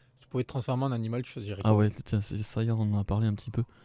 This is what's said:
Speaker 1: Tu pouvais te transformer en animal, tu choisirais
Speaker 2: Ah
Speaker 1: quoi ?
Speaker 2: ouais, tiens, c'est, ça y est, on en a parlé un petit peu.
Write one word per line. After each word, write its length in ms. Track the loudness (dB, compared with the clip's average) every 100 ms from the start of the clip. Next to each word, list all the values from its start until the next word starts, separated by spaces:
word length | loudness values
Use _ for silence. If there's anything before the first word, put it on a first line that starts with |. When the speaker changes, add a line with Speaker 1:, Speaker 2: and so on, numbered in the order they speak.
| _ _
Speaker 1:
Tu 60 | -6
pouvais 140 | -4
te 40 | -2
transformer 360 | -4 -2 0
en 80 | 0
animal, 300 | -2 -2 -4
tu 80 | -6
choisirais 280 | -8 -8 0
Speaker 2:
Ah 60 | 4
Speaker 1:
quoi ? 80 | 6
Speaker 2:
ouais, 120 | 4 0
tiens, 160 | -2 0
c'est, 160 | 0 -4
ça 240 | -4 -2
y 60 | 0
est, 20 |
on 100 | 2
en 180 | 2 0
a 60 |
parlé 220 | 0 2 2
un 80 |
petit 160 | 0 -4
peu. 120 | -4 -4 -6